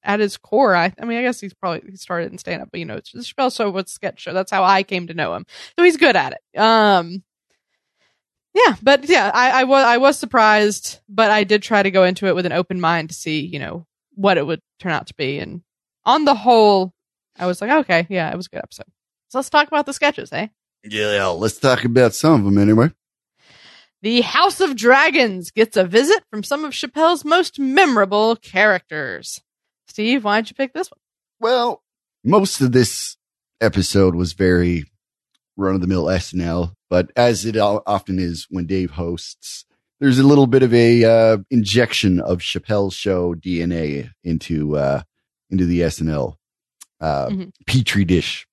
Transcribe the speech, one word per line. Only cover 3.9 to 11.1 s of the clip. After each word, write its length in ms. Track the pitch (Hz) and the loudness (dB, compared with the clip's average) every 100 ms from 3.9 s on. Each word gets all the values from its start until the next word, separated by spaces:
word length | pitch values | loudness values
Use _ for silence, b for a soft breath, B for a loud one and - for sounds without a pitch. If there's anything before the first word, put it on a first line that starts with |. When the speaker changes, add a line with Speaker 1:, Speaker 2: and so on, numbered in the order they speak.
| - 196 - | -10 -10 -10
Speaker 1:
show. 120 | 175 | -8
That's 180 | 185 190 | -6 -4
how 120 | 196 | 0
I 180 | 185 196 | 2 2
came 240 | 196 185 170 | 0 -8 -8
to 60 | |
know 200 | 165 110 | -6 -6
him. 120 | 90 - B B - | -6 -12 B B 2
So 60 | |
he's 120 | 349 311 | 2 4
good 180 | 285 190 | 2 2
at 180 | 135 | -2
it. 240 | - _ - | -8 _ 0
Um, 640 | 220 226 208 185 170 185 _ _ _ _ _ _ _ _ _ _ _ _ _ | 2 4 4 2 0 -12 _ _ _ _ _ _ _ _ _ _ _ _ _
yeah, 220 | 392 453 196 | 2 2 2
but 260 | 233 277 285 | 2 2 2
yeah, 220 | 339 202 | 2 2
I, 280 | 233 254 262 | 2 2 2
I 20 | |
wa-, 120 | 262 269 | 2 4
I 180 | 240 240 | 4 4
was 200 | 269 285 | 2 0
surprised, 840 | 240 247 214 214 208 202 - - | -2 2 4 4 2 -2 -12 -16
but 220 | _ | _